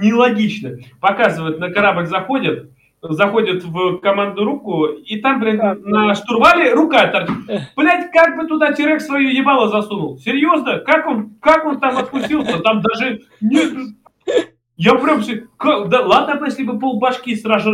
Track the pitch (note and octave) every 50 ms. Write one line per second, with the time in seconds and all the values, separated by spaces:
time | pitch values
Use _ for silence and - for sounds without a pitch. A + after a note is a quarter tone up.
0 | G3+ A3 A#3 A#3+ B3 B3 G#3+ G#3 G#3+ E3 - - - B2+ A#2 - - - - -
1 | F#3 G3 G3+ - A3+ F#3 D#3+ E3 D#3+ D#3+ D#3 D#3+ F3+ F3+ - G3+ G3+ G3 F3+ F3
2 | E3+ D#3+ F#3+ F#3+ F#3+ - C4+ B3+ F#3+ D3+ - - - - _ _ _ _ _ _
3 | - E3 D#3 E3+ G3+ G3+ A3 A3+ G#3 F#3+ F#3 F3+ E3+ E3+ D#3+ F3+ F#3 F3+ - -
4 | - G3+ G3 G3+ G3+ G3 - G3+ G#3+ C#4 C#4 - - G3+ E3+ D#3 D#3 D3+ - -
5 | - - G#3+ G#3 - C4+ C4 G#3+ A3 A3 G#3+ G#3 A3 G3 G3 - - G3+ G#3+ G#3+
6 | G#3+ G#3 G3+ - - A#3 A3+ A#3 C#4 E4+ F4 E4+ - B3 A3+ - D#4 - C4+ A3+
7 | F#3 - - - - - - - - A3+ G#3 F3 C3+ - - C#4 D4+ F4 F4 F4+
8 | - - - E4 E4 E4 - D#4+ D#4+ D#4+ D#4 D#4 D4+ D4 C#4+ D4 D4 D#4 D#4 -
9 | - C#4 C#4 C#4 C4+ C4 B3+ C4 C4+ D4 C#4 B3 A3 G#3 G#3 G#3 G#3 - G#3 F3
10 | D3+ C3 C3 - - A3+ C4+ C#4+ D4+ E4+ E4 D4+ A#3+ B3 G3+ - - - D#4 D#4
11 | D#4 D#4 B3 G#3+ G#3 - - _ - D4+ D#4+ D#4 D#4 D4+ C#4 - C#4+ C4 B3+ C4
12 | - - C#4 C4 - - D4+ D4 C#4 - - E3 - A3 A3 G3+ E3 A3+ A#3 A3+
13 | B3+ C4 G#3+ - - _ _ - G#3 A3 C#4+ D#4 D#4+ D4+ A#3+ C4 C4 G#3+ - _
14 | _ - _ _ - F#4+ - - - - _ _ _ _ _ - E3 A3+ C4+ -
15 | D4 D#4 D4+ C4+ - - A3 - - _ _ - - D4+ - G#3 G3+ E3+ B3 B3
16 | - F3+ A3 C#4 D4 D4+ C#4+ C#4+ D4+ C4+ - C4+ A#3+ B3 A3 G#3+ C4 C4 A3+ G#3
17 | B3+ B3+ B3 - - B3 A3 G#3 - A3 G#3+ G3+ - G#3+